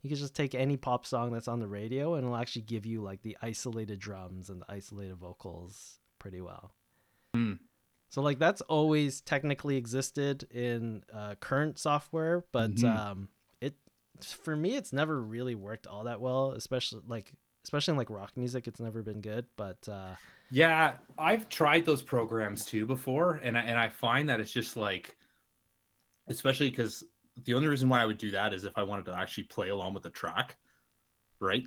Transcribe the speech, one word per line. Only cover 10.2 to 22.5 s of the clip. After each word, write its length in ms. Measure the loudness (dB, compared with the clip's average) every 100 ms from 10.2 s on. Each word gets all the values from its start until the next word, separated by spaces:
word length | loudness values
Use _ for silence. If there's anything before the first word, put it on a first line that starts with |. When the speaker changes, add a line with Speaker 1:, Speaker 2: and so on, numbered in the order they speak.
| 0 -2 -6
Speaker 1:
in, 520 | -4 -2 0 -2 -6 -10
uh, 220 | -12 -10 -10
current 380 | -2 0 0 0
software, 680 | 0 0 0 -2 2 0 0
but, 240 | 0 0 4
Speaker 2:
Mm-hmm. 100 | 4
Speaker 1:
um, 420 | 4 -2 -6 -10 _ _ _
it, 140 | -8 -8 _ _ _ -18
for 360 | -14 -10 -4 0
me, 200 | 0 0
it's 160 | -2
never 260 | 0 0 0
really 340 | -4 -4 -4
worked 320 | -6 -6 -10 -10
all 180 | -8
that 160 | -6 -4
well, 320 | 0 2 2
especially, 500 | -2 -4 -2 -2 -8 -8
like, 260 | -8 -8 -20 _ _
especially 280 | -4 -2 2
in, 60 | 0
like, 100 | 0
rock 240 | -6 -10 -6
music, 300 | -4 -4 -6
it's 120 | -8
never 220 | -8 -6
been 180 | -6 -8
good, 260 | -6 -6 -6 -8
but, 300 | -8 -8 -10
uh, 260 | -10 -10 -14 -18 -20 _
Speaker 2:
Yeah, 440 | 6 8 8 6 4 -12 0
I've 300 | 2 2 0
tried 340 | 4 8 8
those 180 | 6 2
programs 640 | 2 0 2 0 0